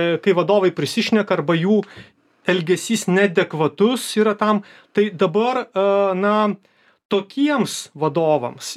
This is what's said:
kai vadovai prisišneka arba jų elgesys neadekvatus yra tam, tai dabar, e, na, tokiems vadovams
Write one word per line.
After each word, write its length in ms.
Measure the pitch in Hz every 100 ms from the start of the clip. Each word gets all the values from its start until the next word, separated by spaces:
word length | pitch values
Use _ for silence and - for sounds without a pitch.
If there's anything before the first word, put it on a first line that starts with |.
| 170 165
kai 160 | 196 175
vadovai 380 | 170 208 185 170
prisišneka 640 | 143 - - 220 202 180
arba 180 | 151 170
jų 220 | 180 214 196 - - _ _ _ -
elgesys 640 | 180 160 180 - 220 -
neadekvatus 1000 | 185 202 180 170 151 151 147 208 254 - 214
yra 180 | 214 208
tam, 240 | 214 208 - - _
tai 180 | - 214
dabar, 540 | 175 190 185 240 254 -
e, 200 | 190 202 202 196 185
na, 160 | 202 214 214 202 _ _ _ _ -
tokiems 840 | 202 196 - 285 285 175 - -
vadovams 800 | 143 151 156 160 151 120 - -